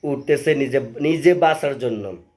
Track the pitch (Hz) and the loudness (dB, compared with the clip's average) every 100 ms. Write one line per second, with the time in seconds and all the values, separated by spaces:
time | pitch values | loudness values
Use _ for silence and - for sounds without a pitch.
0 | 147 139 143 151 151 147 135 131 113 127 | -4 -6 0 0 2 0 0 -2 -4 -4
1 | 147 160 151 180 165 156 147 131 123 107 | -2 4 4 6 2 2 -2 -4 -4 -4
2 | 98 87 _ | -8 -12 _